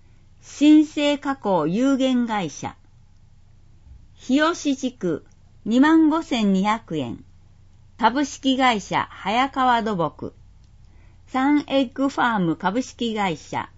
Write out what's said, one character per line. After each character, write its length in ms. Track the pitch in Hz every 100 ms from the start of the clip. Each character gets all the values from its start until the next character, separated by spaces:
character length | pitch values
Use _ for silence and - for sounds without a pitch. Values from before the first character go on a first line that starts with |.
| - - - -
新 420 | - - 294 302
生 320 | 302 311 294 285
加 200 | 285 269
工 320 | 208 180 151
有 280 | 196 269 262
限 300 | 262 247 233
会 240 | 214 165
社。 240 | - - - - - - - - - - - - - - - - -
日 180 | - 277
吉 360 | 311 339 294 269
地 160 | 254
区 320 | - 180 151 - - - -
二 160 | 208 240
万 300 | 302 320 311
五 120 | 320
千 300 | 320 247 208
二 100 | 190
百 340 | 208 220 - 160
円。 260 | 120 - - - - - - - - -
株 280 | 233 254
式 340 | 285 - 269 254
会 220 | 262 214
社 280 | - 156 -
早 380 | - 185 233 269
川 340 | 269 254 233
土 140 | 220 196
木。 380 | 151 - 107 - - - - - - - - - -
サ 260 | 254 269
ン 80 | 294 277
エ 140 | 269
ッ 100 | 269
グ 160 | - 269
フ 120 | -
ァ 160 | 247 226
ー 40 |
ム 160 | 170 156
株 260 | 190 220
式 320 | - - 233 214
会 200 | 196 151
社 340 | - 131 -